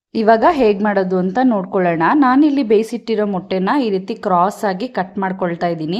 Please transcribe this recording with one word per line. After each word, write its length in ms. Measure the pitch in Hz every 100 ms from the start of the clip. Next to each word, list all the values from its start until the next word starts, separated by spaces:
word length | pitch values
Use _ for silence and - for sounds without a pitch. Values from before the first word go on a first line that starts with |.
| _ 226
ಇವಾಗ 300 | 214 226 294
ಹೇಗ್ 280 | 311 220 196
ಮಾಡೋದು 340 | 208 196 190 185
ಅಂತ 220 | 185 214
ನೋಡ್ಕೊಳ್ಳೋಣ. 600 | 262 208 185 196 180 165 170 285
ನಾನಿಲ್ಲಿ 480 | 262 262 302 277
ಬೇಯಿಸಿಟ್ಟಿರೋ 640 | 220 214 220 240 - 214 208
ಮೊಟ್ಟೆನ 440 | 185 185 190 190 285
ಈ 80 | 233
ರೀತಿ 260 | 190 190 226
ಕ್ರಾಸ್ 460 | 214 175 180 -
ಆಗಿ 240 | 208 185 247
ಕಟ್ 300 | 214 190 208
ಮಾಡ್ಕೊಳ್ತಾ 500 | 190 190 180 170 175
ಇದ್ದೀನಿ, 320 | 165 156 196